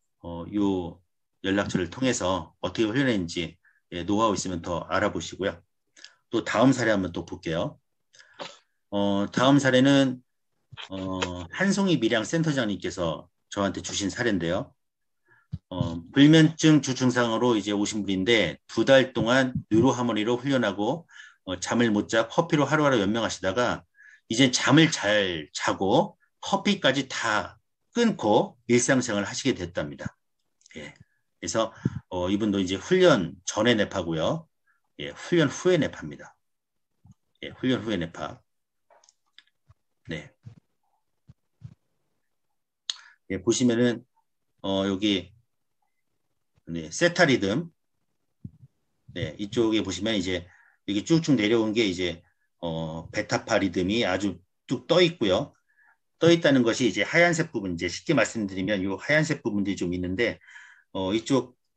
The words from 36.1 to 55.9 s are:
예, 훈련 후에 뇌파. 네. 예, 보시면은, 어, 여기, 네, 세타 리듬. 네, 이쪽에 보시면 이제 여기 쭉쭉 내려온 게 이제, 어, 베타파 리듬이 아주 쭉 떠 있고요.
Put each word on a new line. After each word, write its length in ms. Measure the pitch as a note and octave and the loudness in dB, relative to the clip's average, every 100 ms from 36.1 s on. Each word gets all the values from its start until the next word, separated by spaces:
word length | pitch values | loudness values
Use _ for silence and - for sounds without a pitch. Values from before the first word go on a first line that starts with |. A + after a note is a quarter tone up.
| C#2+ - _ _ _ _ _ _ _ _ _ _ _ | -16 -20 _ _ _ _ _ _ _ _ _ _ _
예, 60 | D2+ | -16
훈련 340 | - B2+ A#2 | -6 -2 -2
후에 140 | A2 F#2+ | -2 -4
뇌파. 440 | D#2+ - C#2+ - _ _ _ _ _ _ _ _ _ _ _ _ _ _ _ _ - | -6 -8 -12 -12 _ _ _ _ _ _ _ _ _ _ _ _ _ _ _ _ -14
네. 220 | D#2+ - _ - - _ _ _ _ _ _ _ _ _ _ - _ _ _ _ _ _ _ _ _ _ _ - - - _ - | -12 -14 _ -20 -20 _ _ _ _ _ _ _ _ _ _ -20 _ _ _ _ _ _ _ _ _ _ _ -12 -10 -16 _ -10
예, 100 | F#2+ | -4
보시면은, 640 | A#2 A2 B2 A#2 A#2+ A#2 _ _ _ _ _ _ | 0 2 2 4 2 0 _ _ _ _ _ _
어, 220 | G2 F#2+ G2 | -4 -2 0
여기, 460 | F#2 G#2+ F#2+ F2 _ _ _ _ _ _ _ _ _ _ _ _ _ - | 0 0 0 -4 _ _ _ _ _ _ _ _ _ _ _ _ _ -12
네, 240 | E2 - | -10 -8
세타 360 | - E3+ F3 D#3 | 0 0 4 4
리듬. 440 | G#2+ G2 C3+ E3 _ _ _ _ _ _ _ - _ - _ _ _ - | 4 2 -2 -6 _ _ _ _ _ _ _ -20 _ -20 _ _ _ -16
네, 300 | F2 D#2 - | -8 -8 -8
이쪽에 440 | G#2 B2 A2 A2 | -6 0 2 0
보시면 320 | F#2+ F#2 A2 G#2 | -2 -4 -2 -2
이제 300 | F2+ F2 F2 _ _ _ - | -2 -6 -8 _ _ _ -6
여기 160 | G2+ | -6
쭉쭉 300 | G2+ E3 D#3+ A#2+ | 2 2 4 2
내려온 360 | G#2+ A#2 A2 | 4 2 2
게 140 | A2+ G#2 | 0 0
이제, 360 | F2 F2 E2+ _ _ _ _ | 0 -4 -6 _ _ _ _
어, 480 | E2+ D#2+ D#2+ E2 E2+ | -8 -6 -6 -10 -8
베타파 480 | G#2 - A#2 - G#2 | -8 -4 -6 0 0
리듬이 460 | F#2+ F#2 F2+ A#2 | 0 0 0 0
아주 340 | F#2+ G2+ G2+ E2+ _ _ - | 0 -2 -4 -6 _ _ -8
쭉 200 | B2+ - | -8 0
떠 140 | E3+ | 4
있고요. 540 | E3+ E3 - A3 - _ _ _ _ | 4 2 0 0 -2 _ _ _ _